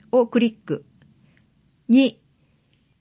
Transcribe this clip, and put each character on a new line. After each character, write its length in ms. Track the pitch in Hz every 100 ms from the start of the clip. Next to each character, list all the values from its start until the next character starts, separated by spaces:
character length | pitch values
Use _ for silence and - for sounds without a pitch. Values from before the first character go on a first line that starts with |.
| _
を 160 | 254 240
ク 120 | 240
リ 100 | 226
ッ 60 | -
ク。 220 | - 151 - _ _ _ _ _ _ _ _ _ -
二、 340 | 247 269 - _ _ _ _ _ _ _ _